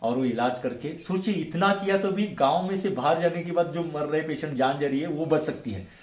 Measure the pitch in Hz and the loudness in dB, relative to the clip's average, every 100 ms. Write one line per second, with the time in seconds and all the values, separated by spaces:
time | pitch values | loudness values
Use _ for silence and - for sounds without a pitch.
0 | 113 127 127 113 123 127 127 120 143 170 | -2 0 0 2 0 0 -4 -6 -8 -8
1 | - 185 202 185 160 165 196 196 196 196 | -4 -2 0 -2 -2 2 2 2 2 2
2 | 196 196 208 - 135 165 185 190 - 123 | 2 0 -2 2 2 4 0 -2 -2 0
3 | 139 165 170 170 170 170 160 165 165 151 | 2 4 2 0 -2 0 0 0 -4 -2
4 | 147 156 156 143 151 131 131 143 143 135 | 0 0 0 -4 -4 0 2 2 0 0
5 | 170 151 156 156 - - 117 95 92 - | -2 -2 2 2 2 -4 -6 -8 -10 -18